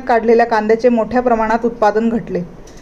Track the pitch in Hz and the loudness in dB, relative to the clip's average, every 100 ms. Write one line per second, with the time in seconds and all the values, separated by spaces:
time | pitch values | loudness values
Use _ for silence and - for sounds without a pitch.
0 | 254 233 226 233 233 220 214 226 247 233 | 2 0 2 2 2 0 0 2 2 0
1 | 214 247 247 226 220 226 233 233 208 208 | 0 0 0 0 0 -2 -2 0 0 2
2 | 226 233 175 180 175 - - - | 0 -2 -4 -6 -8 -12 -20 -20